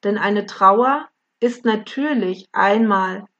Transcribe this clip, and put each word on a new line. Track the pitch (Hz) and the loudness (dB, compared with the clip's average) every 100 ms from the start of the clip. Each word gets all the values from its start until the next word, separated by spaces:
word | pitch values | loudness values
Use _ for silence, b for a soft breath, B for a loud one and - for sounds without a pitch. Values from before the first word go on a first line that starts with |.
| 202 | -4
Denn | 208 | -2
eine | 190 208 202 | -2 -2 -4
Trauer | - 190 202 254 285 302 _ _ _ | 2 4 4 2 0 -4 _ _ _
ist | 240 240 233 | -2 0 -2
natürlich | 220 - - 294 269 185 185 - | -2 -4 -6 -2 -2 -2 -6 -10
einmal | - 165 208 226 196 185 185 208 | -2 2 2 2 0 -2 -6 -14